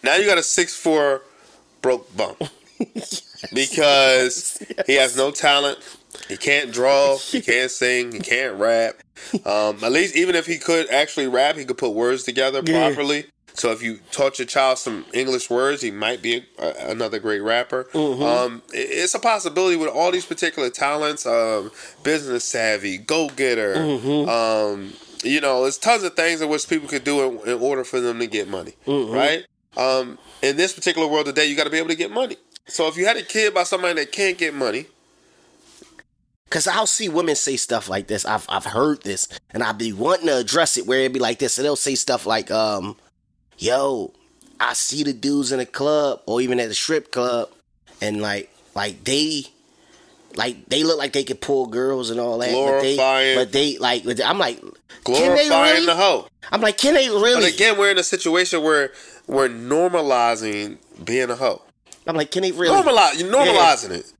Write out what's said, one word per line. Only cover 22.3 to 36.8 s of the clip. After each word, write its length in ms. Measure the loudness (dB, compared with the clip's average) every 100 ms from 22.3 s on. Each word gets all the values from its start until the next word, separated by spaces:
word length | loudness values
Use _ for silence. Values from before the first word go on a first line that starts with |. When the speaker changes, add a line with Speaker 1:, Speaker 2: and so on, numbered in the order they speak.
| -4
Speaker 1:
savvy, 560 | -2 -2 0 0 -4 -8
go-getter, 760 | -2 -2 -2 0 0 2 0 0
Speaker 2:
Mm-hmm. 520 | -2 -2 0 0 2
Speaker 1:
um, 640 | 0 2 2 0 -4 -10 -18 -20 -8
you 180 | -2 0
know, 220 | 2 2
there's 160 | 0 0
tons 240 | 2 2
of 120 | 0
things 260 | 0 0 0
in 80 | -2
which 200 | -2 -2
people 180 | -4 -2
could 160 | -4
do 360 | 0 0 0 -4
in, 80 | -4
in 40 | -2
order 240 | 0 -2
for 160 | -4 -2
them 200 | -2 -4
to 80 | -4
get 200 | -4 -4
money, 260 | -8 -10 -10
Speaker 2:
Mm-hmm. 280 | -4 -2 -2
Speaker 1:
right? 300 | 0 0 -2 -8 _ _
Um, 440 | -2 0 0 -2 -12 -20 -2
in 140 | -2 0
this 160 | -2
particular 340 | -2 -2 0 0
world 180 | 0
today, 200 | 0 0 0
you 80 |
gotta 160 | 0 -2
be 80 | -2
able 100 | -2
to 60 |
get 160 | -4 -4
money. 260 | -4 -4 -8 _ -20 -10
So 180 | -2 -2
if 80 | 0
you 80 |
had 100 | 0
a 80 | 0
kid 300 | -2 0 2
by 100 | 2
somebody 300 | 0 0 0
that 180 | -2 -4
can't 260 | -2 -2 0
get 160 | -2
money, 320 | 0 -2 -2 -8 _ _ _ _ _ _ _ _ -20 -20 -20 _ _ _ _ _
Speaker 2:
'Cause 160 | -2 0
I'll 200 | 0